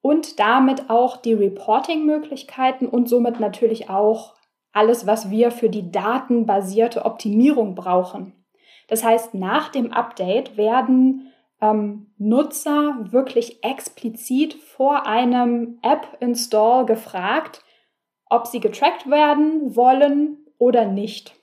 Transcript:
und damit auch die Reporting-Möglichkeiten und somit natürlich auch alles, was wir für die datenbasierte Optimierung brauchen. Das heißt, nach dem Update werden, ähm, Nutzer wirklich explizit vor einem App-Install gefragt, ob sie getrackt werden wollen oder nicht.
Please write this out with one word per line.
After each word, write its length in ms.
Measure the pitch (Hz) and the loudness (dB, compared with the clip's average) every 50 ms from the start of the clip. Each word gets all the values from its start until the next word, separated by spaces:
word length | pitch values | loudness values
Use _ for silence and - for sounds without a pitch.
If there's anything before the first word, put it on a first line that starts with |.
und 380 | - 269 302 320 320 - - - | 2 2 0 0 -2 -6 -4 -2
damit 500 | 202 214 240 269 262 269 269 269 - - | 0 2 4 4 4 2 2 -2 -4 0
auch 280 | 226 233 247 240 240 | 0 2 2 0 -2
die 160 | - - 233 226 | -6 -2 -2 0
Reporting-Möglichkeiten 1500 | 208 202 196 196 - - - 220 254 - - 330 311 311 302 302 302 302 - 285 262 - - - - 262 262 262 - 254 | 2 0 -2 -2 -6 -2 0 0 0 0 -2 -4 0 0 0 0 -2 -4 -10 -14 -16 -16 -18 -6 -2 -2 -2 0 -2 -6
und 200 | - - 247 240 | -2 0 -2 0
somit 320 | 240 240 247 233 240 233 233 | 2 2 2 2 0 -2 -2
natürlich 520 | 214 202 196 - 240 226 226 220 - - | -4 -4 -2 0 0 0 0 -2 -8 -6
auch 420 | 190 196 208 214 226 220 - - _ _ _ _ _ _ _ _ _ | -2 0 2 2 0 0 -6 -16 _ _ _ _ _ _ _ _ _
alles, 300 | 208 214 220 240 233 196 | 2 4 4 2 2 0
was 240 | 190 220 220 214 190 | -2 -2 -2 -2 -4
wir 220 | 202 220 240 240 | 0 2 2 0
für 180 | 233 - 233 214 | 0 0 -2 -2
die 220 | 180 214 180 170 | -2 -2 -8 -6
datenbasierte 1120 | 175 190 185 214 240 269 262 - 240 233 226 220 196 196 196 185 196 220 226 233 - - - | -6 -4 -4 -2 -4 -4 -2 0 0 0 0 0 -2 -2 -2 -2 0 0 0 0 -2 -4 -4
Optimierung 720 | 233 - - - 214 202 220 247 294 294 254 220 202 180 | -4 -6 -4 -6 0 2 4 4 4 4 2 -2 -2 -6
brauchen. 580 | 185 185 185 180 185 180 185 - 202 190 190 _ _ _ _ _ _ _ _ _ _ _ | -8 -4 0 0 0 0 -2 -8 -14 -14 -16 _ _ _ _ _ _ _ _ _ _ _
Das 160 | _ 220 220 233 | _ -4 0 4
heißt, 320 | 226 226 233 233 - - | 4 4 2 2 -4 -8
nach 340 | 190 185 185 226 302 302 - | -6 -4 -2 -2 -2 -2 -2
dem 240 | - 269 233 233 - | -4 -4 -4 -2 -2
Update 640 | - - - - - 185 180 196 247 269 - - | -4 -4 -4 -6 -6 -4 -2 -2 -2 -2 -4 -4
werden, 760 | 208 208 220 233 254 233 233 254 254 262 262 269 - - - _ _ _ _ _ _ | -2 0 2 2 2 2 4 4 4 4 4 2 -2 -8 -20 _ _ _ _ _ _
ähm, 500 | 214 214 214 214 208 208 208 208 - _ _ | 0 2 2 2 -2 -4 -8 -12 -18 _ _
Nutzer 800 | _ 202 214 226 262 294 302 - - - 302 294 294 294 294 277 240 214 - | _ 0 2 2 2 2 0 -4 -8 -4 -2 0 0 0 0 -4 -6 -10 -2
wirklich 520 | 233 254 269 262 - 233 233 233 - _ - | 0 0 0 2 -2 -2 -2 -4 -12 _ -8
explizit 920 | 233 269 - - - _ - - 226 220 - - - 247 269 311 311 - | -8 -6 -8 -12 -18 _ -10 -10 -10 -10 -10 -8 -4 -2 -2 -2 -2 -4
vor 500 | - _ _ _ - 262 277 294 269 - | -16 _ _ _ 0 0 0 2 0 -2
einem 720 | 214 214 233 254 240 247 247 247 240 240 233 233 233 - - - | 0 0 0 2 2 2 2 2 0 0 -2 -4 -6 -10 -6 0
App-Install 1000 | - - - - - - - 247 247 240 233 - - - 214 214 226 247 262 247 | 0 0 0 -2 -14 -12 -6 -4 -4 -2 -4 -4 0 2 2 4 4 4 4 4
gefragt, 800 | 226 220 220 - - - 185 180 196 240 311 311 - - - _ _ _ _ _ _ _ _ _ _ _ _ _ _ | 2 0 -2 -2 -12 -10 -6 -4 -2 -2 -4 -4 -8 -18 -20 _ _ _ _ _ _ _ _ _ _ _ _ _ _
ob 180 | - 233 - | 0 0 0
sie 120 | - - 240 | -2 -8 -4
getrackt 480 | 190 214 - - 277 320 339 - - 262 | -4 -4 -2 2 0 0 0 -2 -2 0
werden 680 | 285 294 302 294 294 294 302 311 320 311 294 247 196 | 2 4 4 4 4 2 2 2 0 -2 -4 -2 0
wollen 640 | 233 247 254 262 269 294 285 285 285 294 302 - - _ _ _ | 4 6 6 6 6 4 2 4 0 0 -2 -4 -10 _ _ _
oder 280 | _ 240 247 240 240 220 | _ 2 4 4 4 2
nicht. 500 | 196 196 202 202 208 - - _ - _ _ | 0 -2 -6 -6 -8 -10 -16 _ -20 _ _